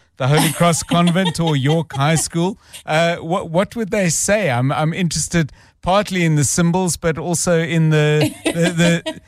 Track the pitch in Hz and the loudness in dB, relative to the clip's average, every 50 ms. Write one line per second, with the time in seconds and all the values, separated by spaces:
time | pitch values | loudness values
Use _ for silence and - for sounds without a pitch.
0 | _ _ _ _ 131 127 147 151 - 160 - - 170 175 165 - - - 170 170 | _ _ _ _ 0 2 2 2 2 2 0 2 2 2 2 0 -2 -2 0 2
1 | 175 175 165 185 190 170 156 156 170 165 151 139 123 143 160 165 156 - - 131 | 2 2 2 2 0 0 -2 -2 -2 0 0 0 2 2 0 0 -2 -4 -4 -2
2 | 139 151 165 147 - - - 170 170 185 233 - _ - - - - - 156 156 | 0 2 2 0 -2 -4 -2 -2 -2 -2 -4 -8 _ -20 -20 -16 -6 -2 0 0
3 | 170 170 175 - 135 165 175 202 - 170 160 175 208 208 - 233 226 175 214 214 | 2 0 -2 -4 -4 -4 -4 -4 -4 -2 -2 -2 -2 -2 -4 -8 -6 -4 -2 0
4 | 190 170 143 - - - 202 220 202 151 120 120 127 135 147 143 156 156 156 165 | 0 0 0 -2 0 0 0 0 2 0 0 0 0 0 0 0 -2 -2 -2 -2
5 | 190 160 - 160 147 - - 170 160 - - - - - _ _ - 170 185 202 | -2 -2 -2 -4 -6 -2 -2 -2 -2 -2 -6 -16 -20 -20 _ _ -2 0 2 2
6 | 208 - 185 180 170 160 156 147 139 - - - 175 170 170 185 185 175 147 - | 0 0 -2 0 2 2 2 2 2 2 2 2 2 2 2 0 0 -2 -4 -2
7 | - 165 156 165 143 175 170 - - 180 175 165 165 175 170 165 160 156 156 151 | -2 -4 -4 -2 -4 -4 -4 -2 0 0 2 2 0 0 0 2 2 4 4 4
8 | 151 151 151 151 - 302 - - - - - 170 170 - 175 165 175 170 170 170 | 4 4 2 2 2 0 -2 -4 -6 -4 0 0 0 0 2 2 2 2 2 0
9 | - 320 - - - | -2 -6 -10 -10 -16